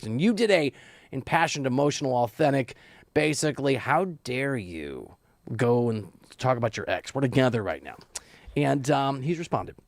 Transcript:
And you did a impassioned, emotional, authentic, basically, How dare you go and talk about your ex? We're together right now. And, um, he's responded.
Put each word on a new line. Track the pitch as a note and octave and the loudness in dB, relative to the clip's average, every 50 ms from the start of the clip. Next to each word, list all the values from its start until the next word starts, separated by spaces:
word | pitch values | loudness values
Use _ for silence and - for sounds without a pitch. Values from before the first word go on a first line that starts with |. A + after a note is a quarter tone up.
| - | -6
And | A2 A2+ B2 | -4 -2 2
you | E3 A3 A#3 | 2 2 4
did | G3 A#3+ G#3 | 4 4 4
a | G3 E3+ D3+ C3+ - - - - - - - _ | 4 4 2 0 -4 -8 -20 -20 -20 -20 -20 _
impassioned, | - C3+ B2+ - - E3 E3 D#3 - D3+ C3+ | -10 -10 -4 0 2 2 2 2 0 -2 -2
emotional, | C3 B2 C3 C#3+ D3 C#3 - D3 C3 B2+ | 0 2 2 2 2 2 0 -2 0 2
authentic, | B2 A#2+ A2+ - - D#3+ D3 C#3 C#3 B2+ - - - - - - - - _ _ | 2 0 0 0 2 2 2 4 2 0 -2 -8 -20 -20 -20 -20 -20 -20 _ _
basically, | D3+ D3+ D#3 D3+ - - D#3 C3+ B2+ C3+ C#3+ C3+ | 2 2 2 0 0 0 -2 -2 0 0 0 0
How | A#2 - A#2+ C#3 D#3+ F#3+ F#3+ E3+ D3 _ | 0 0 0 2 2 2 -2 -6 -10 _
dare | - B2 B2+ C3+ C#3 C#3 | -6 -4 -2 -2 -2 -2
you | B2 G2 F2+ E2+ D#2+ D2+ C#2+ C2+ B1+ G#1 G1+ - _ _ _ _ _ _ - B2+ | -4 -6 -8 -8 -10 -8 -8 -10 -12 -14 -16 -20 _ _ _ _ _ _ -10 -4
go | A2 B2+ A#2+ A#2+ B2 A#2+ A#2+ | 0 2 4 4 4 2 0
and | A2+ A2 G2+ F2 _ - _ _ - | 0 -2 -6 -10 _ -20 _ _ -16
talk | - - B2+ B2+ | -4 0 0 0
about | A#2+ A2+ A2+ - | 2 0 -2 -2
your | - - - | -4 -4 -2
ex? | F#2 E2+ - - - | -4 -4 -4 -6 -4
We're | C3+ | -2
together | C#3 B2+ A#2 C#3 C3 B2+ A#2 A#2 | -2 2 4 4 2 4 2 0
right | G#2 F2+ D#2+ C#2+ C#2 | -2 -2 -6 -6 -8
now. | D2 - - - _ _ - - - - - - - - | -16 -18 -18 -20 _ _ -16 -16 -16 -20 -20 -20 -6 -2
And, | D3 D3 C#3 C#3 C#3+ C3 C3 | 0 0 2 0 0 0 0
um, | D3 C#3 C#3 C#3 C#3 C3+ | 0 2 2 -2 -2 -4
he's | B2+ D3+ F3+ D#3+ | -2 -4 -4 -4
responded. | F3 - - A#2+ F#2 F2 - - _ | -4 -4 -4 -4 -4 -6 -14 -20 _